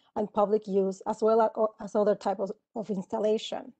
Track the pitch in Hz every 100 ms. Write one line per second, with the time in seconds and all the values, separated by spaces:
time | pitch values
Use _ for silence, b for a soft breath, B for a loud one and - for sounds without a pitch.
0 | b 226 214 - 196 214 208 196 190 190
1 | - 214 220 226 220 - 220 - 202 214
2 | 208 196 208 196 196 - _ 233 202 196
3 | - 220 214 220 - - - -